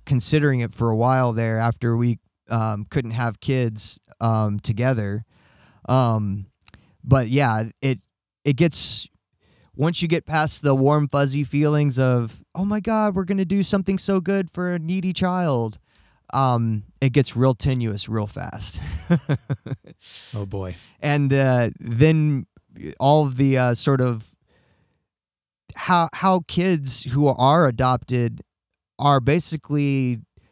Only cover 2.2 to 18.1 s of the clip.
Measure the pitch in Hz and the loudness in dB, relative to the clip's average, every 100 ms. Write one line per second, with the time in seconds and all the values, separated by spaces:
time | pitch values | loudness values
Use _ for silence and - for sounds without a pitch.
2.2 | _ _ - 113 110 104 104 143 117 113 | _ _ -6 -2 -2 -4 -4 -4 -4 -4
3.2 | 117 104 - 131 117 107 - - _ - | -4 -4 -2 0 -2 -4 -10 -12 _ -4
4.2 | 113 110 107 101 - 104 127 117 101 104 | 0 0 0 -2 -2 0 0 0 -2 -6
5.2 | - _ _ _ _ _ - 131 120 110 | -8 _ _ _ _ _ 0 2 2 0
6.2 | 104 101 95 _ - - _ _ - 135 | -2 -6 -10 _ -20 -20 _ _ 2 2
7.2 | 113 135 131 110 113 - 135 127 _ _ | 2 0 2 0 -4 -4 -4 -4 _ _
8.2 | _ _ 147 131 170 - - - - _ | _ _ -2 2 2 0 -4 -6 -8 _
9.2 | _ _ _ _ _ - 156 170 165 165 | _ _ _ _ _ -2 -2 0 -2 -2
10.2 | - 156 156 - 143 135 135 151 143 143 | 0 0 0 0 2 4 4 4 2 0
11.2 | 139 143 135 143 147 151 147 127 131 123 | 0 0 -2 0 2 2 0 2 2 2
12.2 | 117 - - 175 202 214 208 220 208 190 | -2 -10 -12 -6 -2 -2 -2 0 0 -2
13.2 | 180 196 175 202 180 196 196 190 - 190 | -2 -2 0 0 0 0 0 -2 0 0
14.2 | 170 196 175 - 180 175 160 185 185 175 | 0 -2 -2 -4 -4 -4 -2 -2 -2 -2
15.2 | 185 180 170 123 113 - _ _ _ _ | -2 0 0 0 -2 -8 _ _ _ _
16.2 | - 135 131 120 113 107 - - 135 139 | -6 0 2 2 0 -2 -6 -2 2 2
17.2 | - 117 131 120 143 127 113 104 - | 0 2 0 2 -2 0 -2 -4 -4